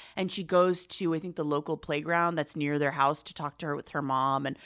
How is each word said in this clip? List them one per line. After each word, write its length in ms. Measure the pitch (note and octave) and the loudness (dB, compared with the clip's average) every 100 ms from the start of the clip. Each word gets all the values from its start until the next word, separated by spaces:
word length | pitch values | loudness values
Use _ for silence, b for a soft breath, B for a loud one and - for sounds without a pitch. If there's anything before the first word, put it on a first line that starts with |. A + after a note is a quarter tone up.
| B B | B B
And 160 | F#3+ | -2
she 120 | - | -2
goes 420 | F3 F3+ F3+ F3+ - | 2 4 6 4 -2
to, 260 | - F3+ E3 | -4 0 0
I 40 | |
think, 160 | F3+ E3+ | -2 -4
the 80 | D3+ | 0
local 320 | D3 D3 D3+ | 0 -2 -6
playground 580 | - D3 D3+ E3+ E3+ E3+ | -2 -2 0 2 2 0
that's 200 | D3 - | -2 -2
near 220 | D3 D3 | 0 2
their 140 | D3 | 0
house 320 | C3+ C#3 D3+ | 4 2 2
to 100 | - | -6
talk 240 | - D3 - | -8 -8 -6
to 60 | D#3+ | -6
her 80 | D3 | -6
with 140 | - | -4
her 120 | - | -4
mom. 420 | C3+ C3 C3+ C3+ C#3 | 0 2 2 2 0
And 100 | - | -6